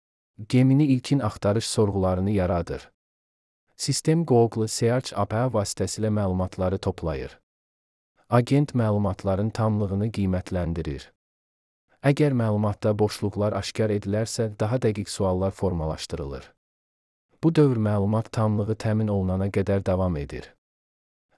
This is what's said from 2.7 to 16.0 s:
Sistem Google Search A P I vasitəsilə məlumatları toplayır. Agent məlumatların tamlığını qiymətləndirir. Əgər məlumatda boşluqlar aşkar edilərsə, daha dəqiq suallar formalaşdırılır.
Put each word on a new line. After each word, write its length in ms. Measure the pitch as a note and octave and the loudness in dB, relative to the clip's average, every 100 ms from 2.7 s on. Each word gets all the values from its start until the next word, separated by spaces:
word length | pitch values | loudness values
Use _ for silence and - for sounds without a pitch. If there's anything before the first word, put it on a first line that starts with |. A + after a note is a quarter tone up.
| C2+ - _ _ _ _ _ _ _ _ - | -10 -14 _ _ _ _ _ _ _ _ -8
Sistem 480 | - C3+ D#3 E3 | -4 -2 0 0
Google 440 | D3+ A#2+ A#2 A2+ G#2+ | 4 4 4 2 -4
Search 440 | - A#2 B2+ - G2+ | 0 0 0 -2 -4
A 80 | G2+ | -2
P 100 | A2 | -2
I 120 | B2+ A2+ | 0 -2
vasitəsilə 560 | A2 - F#2 - G#2+ | -2 -4 -4 -2 -2
məlumatları 640 | G#2+ G2 F#2 F#2 - F#2 F#2+ | 0 0 0 -2 -2 -2 -2
toplayır. 600 | G2 - E2 C#2 C2 - _ _ _ _ _ _ _ _ - | -4 -4 -4 -6 -8 -14 _ _ _ _ _ _ _ _ 0
Agent 440 | A#2+ A#2+ C#3 D3 | 0 4 2 2
məlumatların 760 | B2 A2 G#2 G2+ F#2 G2 F#2+ A2 | 2 2 2 0 -2 0 0 0
tamlığını 600 | - A2 G#2 G2+ G2 A2 G2+ | 0 0 0 0 -2 -2 0
qiymətləndirir. 920 | F#2+ F#2 - F#2 E2+ E2 D2+ C2+ - _ _ _ _ _ _ _ _ _ | 0 0 -2 -4 -2 -4 -6 -8 -12 _ _ _ _ _ _ _ _ _
Əgər 340 | C#3+ C#3+ D3 B2 | 0 2 2 2
məlumatda 560 | A2+ G#2 G#2+ G2 A2 G#2 | 2 2 0 0 0 2
boşluqlar 580 | G#2 - G#2 G2 G#2 G2 | 0 0 -4 -2 -2 -2
aşkar 320 | - - A2 | -4 -2 0
edilərsə, 640 | G#2 F#2+ G#2 A2+ - A2 G#2 | 0 -2 -2 -2 -4 -4 -2
daha 160 | G#2+ B2+ | -2 0
dəqiq 320 | A#2 G#2 - | 0 -2 -4
suallar 400 | - F#2+ F#2 F#2+ | -2 0 0 -2
formalaşdırılır. 1000 | - F#2+ E2+ D#2 - | -2 -2 -2 -2 -6